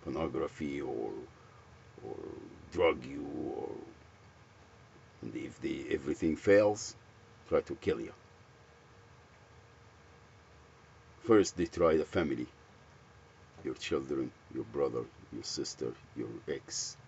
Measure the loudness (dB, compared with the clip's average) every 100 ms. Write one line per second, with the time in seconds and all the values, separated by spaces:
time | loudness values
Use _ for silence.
0 | -4 -2 -2 0 -4 -2 -4 -2 -4 -4
1 | -4 -6 -12 -18 -20 -20 -20 -20 -20 -16
2 | -12 -10 -10 -12 -14 -18 -10 4 4 4
3 | -4 -8 -6 -6 -4 -4 -6 -8 -12 -18
4 | -20 -20 -20 -20 -20 -20 -20 -20 -20 -20
5 | -20 -14 -10 -8 -10 -6 -6 -4 -2 -4
6 | -2 0 0 0 6 8 8 4 -6 -12
7 | -20 -20 -20 -20 2 2 2 -4 -2 -2
8 | -4 -12 -20 -20 -20 -20 -20 -20 -20 -20
9 | -20 -20 -20 -20 -20 -20 -20 -20 -20 -20
10 | -20 -20 -20 -20 -20 -20 -20 -20 -20 -20
11 | -20 -14 8 8 8 2 -2 4 6 6
12 | 2 2 2 0 -4 -10 -20 -20 -20 -20
13 | -20 -20 -20 -20 -20 -10 -8 -6 0 0
14 | 0 -2 -2 -6 -12 -8 -6 0 0 0
15 | -6 -10 -14 -10 -8 -6 -6 -4 -6 -6
16 | -14 -8 -8 -8 -6 -8 -6 -8 -8 -10